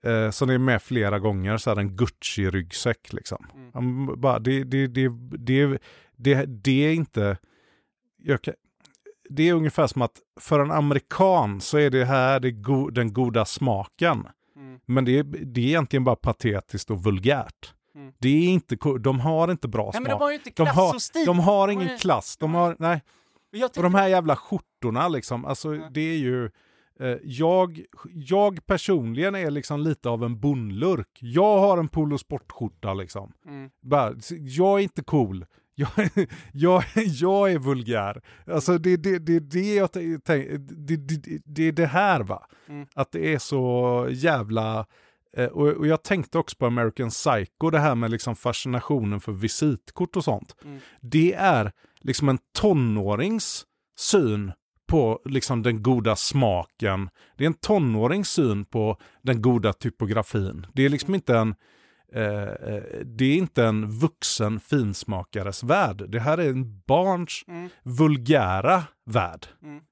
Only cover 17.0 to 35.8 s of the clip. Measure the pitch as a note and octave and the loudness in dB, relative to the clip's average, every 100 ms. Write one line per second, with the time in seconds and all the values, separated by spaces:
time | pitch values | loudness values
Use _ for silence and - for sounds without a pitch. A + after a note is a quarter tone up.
17 | G2+ F#2+ G#2 C#3 - - - _ _ D3 | 0 0 2 0 -2 -14 -20 _ _ -20
18 | C#3 _ B2 D3 F3 F#3 - A#2+ D#3 B2+ | -20 _ 2 4 4 2 0 -4 -2 0
19 | B2 C3+ C#3 D#3+ E3+ F3+ B2 A2 G#2 A3+ | 0 0 0 0 0 0 -4 -4 -4 -4
20 | B3 G#3+ C#4+ D4 B3 - E3 E3+ F#3 A#3+ | -4 -2 -2 -4 -10 0 2 4 4 2
21 | - D#4+ D#4 F3 F3 G3+ G3 G3+ F3+ B3+ | -4 0 2 4 4 4 2 0 -4 -2
22 | F#3+ B2+ - - D#3 E3+ F3 E3+ E3 E3+ | 0 0 -2 -6 -2 2 0 0 -2 -2
23 | - _ _ _ _ G#3 B3 F#3 F3+ G3 | -6 _ _ _ _ -4 -4 0 2 4
24 | G3 F#3 D#3+ C3+ - G3 - _ A#2 A2+ | 4 4 2 -2 -2 -8 -8 _ -4 0
25 | F3 D3 - A#2+ C#3 C#3 D#3 D3+ D#3 C#3 | -2 -2 -6 -8 -6 -6 -6 -8 -8 -6
26 | D#3+ E3 B2+ B2+ A#2 _ _ _ _ _ | -4 -2 -2 -2 -4 _ _ _ _ _
27 | C3 A#2+ - B2 D#3+ F#3 F#3 D#3+ F#3 - | -6 -6 -8 -2 2 2 0 -4 -20 -20
28 | E3 F3 C3+ F#3+ G#3 F3+ - F#3+ - F3+ | -18 -16 0 2 2 0 -2 -2 2 0
29 | A2+ A#2 F#3 G3 E3 C#3+ - D3 D#3 D3 | 0 -2 -2 -2 -4 -4 -4 -4 -2 -2
30 | A#2+ A#2 A#2 A2+ C#3+ C3+ G#2+ G2 E3 E3 | -4 -4 -4 -2 -2 -2 -4 -2 -2 -2
31 | F#2+ _ A#2+ C3 G#3 G3+ G3+ F3+ D#3+ D#3+ | -4 _ -4 2 4 6 6 4 2 0
32 | D3+ C#3+ - C#3 _ - G#2+ _ G#2 G2 | 0 -2 -6 -10 _ -8 -8 _ -6 -6
33 | F#2 G2+ G2 - - C#3+ C3+ _ B2+ C#3+ | -8 -12 -14 -20 -18 -16 -16 _ 0 2
34 | A2+ A#2+ - E3+ C#3 C3+ F#3+ G3 G3+ - | 2 -4 -12 -12 -8 2 4 4 0 -4
35 | - D3+ A2 F#2 F2 _ _ - | 0 2 2 -2 -12 _ _ -8